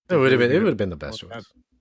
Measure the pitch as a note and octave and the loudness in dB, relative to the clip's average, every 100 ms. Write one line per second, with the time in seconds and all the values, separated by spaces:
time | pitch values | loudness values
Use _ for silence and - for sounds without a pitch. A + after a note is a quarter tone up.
0 | - E3+ C3 B2+ B2 E3+ G#3 G#2+ F#2+ D2+ | -2 2 4 4 2 2 0 -2 -6 -6
1 | C#2+ - F2 A2+ - _ _ _ | -12 -14 -16 -20 -20 _ _ _